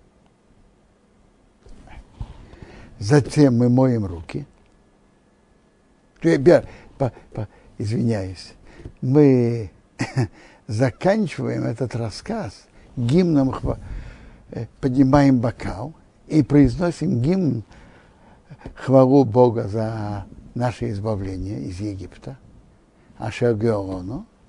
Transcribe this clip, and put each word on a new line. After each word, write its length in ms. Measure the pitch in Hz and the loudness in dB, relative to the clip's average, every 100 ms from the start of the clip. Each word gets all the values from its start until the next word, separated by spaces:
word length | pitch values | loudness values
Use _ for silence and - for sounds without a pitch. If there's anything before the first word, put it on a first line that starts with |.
| _ _ _ _ _ _ _ _ _ _ _ _ _ _ _ _ - - - - - - - - - - - - - - | _ _ _ _ _ _ _ _ _ _ _ _ _ _ _ _ -20 -20 -20 -20 -20 -16 -16 -16 -20 -20 -20 -20 -20 -10
Затем 580 | 101 147 - 151 143 120 | 0 2 2 4 4 4
мы 120 | 123 | 2
моем 360 | 123 131 117 | 4 2 0
руки. 420 | 98 85 82 143 143 _ _ _ _ _ _ _ _ _ _ _ _ _ _ _ _ _ | -4 -8 -12 -12 -12 _ _ _ _ _ _ _ _ _ _ _ _ _ _ _ _ _
Э, 140 | 165 160 | 0 4
бя-, 280 | 131 147 - - - - | 6 4 2 -10 -20 -6
по-, 160 | 123 - - | -4 -4 -14
по-, 140 | - 107 - - - | -10 -10 -12 -20 -8
извиняюсь. 760 | 104 113 120 107 92 92 - - - - - - | -4 -2 0 -2 -4 -12 -18 -20 -20 -20 -20 -8
Мы 720 | 127 143 147 127 120 117 101 - _ - | 2 6 6 6 2 -2 -8 -16 _ -10
<laughs> 120 | - 131 113 - - _ - | -6 -2 -4 -6 -20 _ -8
заканчиваем 960 | 107 131 - 180 220 190 - 120 120 | -2 -2 0 0 0 -2 -4 -6 -4
этот 300 | 127 113 127 | -6 -4 -6
рассказ 720 | 117 113 - - 226 143 - _ - - - | -6 -8 -8 -8 -8 -8 -12 _ -20 -16 -4
гимном, 540 | 117 165 175 147 135 | 0 2 4 2 0
хва-, 280 | - 131 - - - - - - - - | -2 -6 -8 -8 -14 -14 -20 -20 -20 -14
э, 160 | - 117 - | -12 -12 -6
поднимаем 580 | 139 127 131 143 139 127 | -2 2 4 6 6 4
бокал 560 | 113 - - 95 139 - _ _ - | 2 -4 -8 -8 -12 -14 _ _ -2
и 160 | 156 | 0
произносим 800 | 135 147 131 123 175 - 151 120 | 4 4 4 2 -4 -2 -4 -2
гимн 420 | 131 190 160 117 - - - - _ _ - - _ - - | 0 0 0 -2 -8 -20 -20 -20 _ _ -20 -20 _ -20 -18
хвалу 500 | - - 131 131 139 | -12 2 4 6 6
Бога 440 | 123 120 123 113 110 | 4 4 4 2 -4
за 580 | 110 110 113 104 101 95 - - | -4 -6 -6 -8 -8 -12 -18 -14
наше 360 | 120 123 - 117 | -6 -4 -4 -6
избавление 720 | 101 107 101 95 95 95 127 | -6 -4 -4 -6 -8 -8 -8
из 200 | 95 92 | -10 -10
Египта. 560 | 104 95 87 - - 135 - - _ _ _ _ _ - | -10 -10 -14 -16 -18 -18 -20 -20 _ _ _ _ _ -12
Ашер 380 | 117 - 120 107 | -12 -2 0 0
Геолону. 720 | 117 104 95 92 90 143 226 _ | 0 -2 -4 -8 -8 -12 -14 _